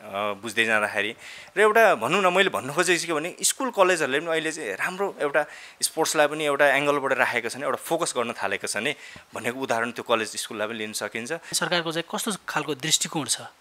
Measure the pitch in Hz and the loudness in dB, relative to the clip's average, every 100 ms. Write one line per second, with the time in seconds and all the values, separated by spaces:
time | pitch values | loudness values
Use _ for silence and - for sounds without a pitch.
0 | 104 98 104 98 113 107 113 107 107 104 | -10 -4 -4 -4 -4 0 2 2 2 0
1 | 104 - - - - 185 214 226 208 139 | -2 -4 -14 -18 -4 2 6 8 6 4
2 | 120 196 185 185 190 101 127 151 175 170 | 2 2 4 4 2 0 -2 0 2 2
3 | 165 151 175 - 190 - 262 202 180 170 | 0 -2 -4 -2 -2 0 0 4 4 4
4 | 131 139 170 160 156 160 113 95 - 185 | 0 0 0 -2 -2 -4 -6 -4 -4 -4
5 | 196 - 143 156 147 - - - - 160 | -4 -2 0 2 0 -6 -18 -6 -4 0
6 | 156 160 143 156 151 139 143 135 147 147 | 2 4 4 2 0 4 6 6 4 2
7 | 135 127 117 120 113 123 143 120 - 165 | 2 2 2 0 -4 -4 -4 -4 -2 -2
8 | 170 127 117 110 98 98 104 104 135 - | 0 -2 -4 -4 -4 -4 -4 -4 -4 -6
9 | - - - 98 120 131 131 113 117 113 | -12 -20 -14 -8 -6 -4 -2 0 -2 -4
10 | - 113 104 107 - 110 107 113 107 104 | 0 0 0 -6 -8 -6 -6 -6 -8 -6
11 | 107 113 120 165 - 165 165 175 165 160 | -6 -6 -8 -8 -6 -4 -2 -2 -2 -4
12 | - 208 226 185 - 160 147 131 156 - | -6 -6 -4 -6 -6 -6 -4 -4 0 0
13 | - 160 123 - 117 - | 0 -4 -4 -6 -8 -20